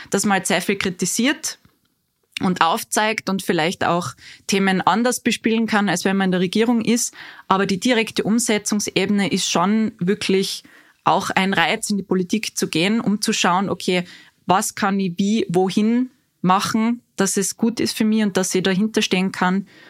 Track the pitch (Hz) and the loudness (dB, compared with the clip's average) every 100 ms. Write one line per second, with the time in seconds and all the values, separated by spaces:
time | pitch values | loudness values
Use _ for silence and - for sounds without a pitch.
0 | - 196 208 190 - 180 196 196 196 175 | -4 -2 0 0 0 -2 0 -2 -4 -2
1 | 180 - 254 - - - _ _ _ _ | -4 0 0 0 -6 -10 _ _ _ _
2 | _ _ _ - 185 175 165 226 - 226 | _ _ _ -4 -2 2 2 2 -2 0
3 | 214 220 - 190 - 170 160 180 - 175 | 0 -2 -2 -4 -2 0 0 -2 0 0
4 | 127 - - - - 196 196 185 - 196 | -2 -12 -20 -16 -4 0 2 2 2 2
5 | 247 233 240 - 226 226 220 214 202 160 | 0 -2 -2 -2 0 0 0 0 0 0
6 | 196 196 190 180 180 214 233 233 - 233 | 0 0 0 0 0 0 2 2 0 0
7 | - - - - - 190 196 190 247 226 | -2 -10 -20 -14 -2 0 0 0 2 2
8 | 214 - - 226 233 208 - 208 - - | 0 -2 0 0 0 -2 0 -2 -2 -2
9 | 190 202 196 190 - - 185 220 214 - | 0 0 0 0 0 0 2 2 0 -2
10 | 175 208 - 190 190 - - - _ _ | -2 -2 0 0 0 -8 -14 -20 _ _
11 | - 160 - - 190 180 160 226 - 202 | 0 0 0 -2 0 2 0 0 -2 -4
12 | - 185 180 214 - - 180 160 190 226 | 0 -2 0 -2 -4 -4 -2 0 0 0
13 | 196 208 - 208 190 180 196 180 - 180 | 0 0 -2 0 2 2 0 -4 0 -2
14 | 175 - - _ - 185 214 - 196 196 | -2 -14 -20 _ 0 0 0 -2 0 0
15 | 190 170 196 220 - 180 185 214 214 240 | -2 0 0 2 0 0 2 2 2 2
16 | 254 _ _ - 180 190 208 220 226 240 | -2 _ _ -4 2 2 2 0 0 -2
17 | _ - 196 202 190 - 233 240 226 - | _ -4 -2 0 -2 0 -2 0 -4 0
18 | 220 220 208 185 214 226 190 185 220 220 | 0 2 2 0 0 0 0 0 2 0
19 | - 185 190 - 180 190 185 - | 0 0 0 0 0 0 -4 -16